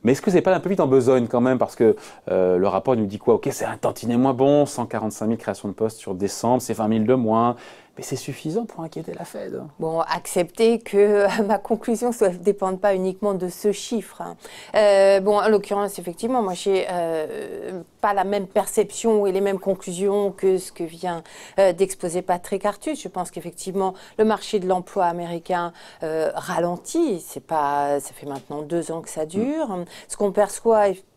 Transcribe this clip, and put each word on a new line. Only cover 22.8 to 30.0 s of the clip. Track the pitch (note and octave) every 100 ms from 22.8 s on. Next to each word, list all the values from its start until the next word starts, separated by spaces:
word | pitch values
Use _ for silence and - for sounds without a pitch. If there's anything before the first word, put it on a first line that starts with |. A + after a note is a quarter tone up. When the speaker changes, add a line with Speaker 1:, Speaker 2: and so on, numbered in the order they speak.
| - D4
Speaker 2:
Je | F3+
pense | F#3 F3
qu'effectivement, | - E3+ - F#3+ F#3+ F#3 F#3 - -
le | A3
marché | G#3 - G#3+
de | F#3
l'emploi | F3+ F3+ G3+ F3
américain, | F3 E3+ E3+ E3+ F3+ F3 E3+ - -
euh, | D#3+ D#3+ D#3
ralentit. | - E3 E3+ F3 F3 - D#4+ E4 F3 -
C'est | C3+
pas, | - D#3+ C#3+ C#3+ C#3+ C#3+
ça | -
fait | - C#3+
maintenant | C#3 - D3
deux | D3+ E3+ E3
ans | E3
que | -
ça | -
Speaker 1:
Mm. | D#3
Speaker 2:
dure. | F#3+ B3 D#4 C#4+ F#3 F3 -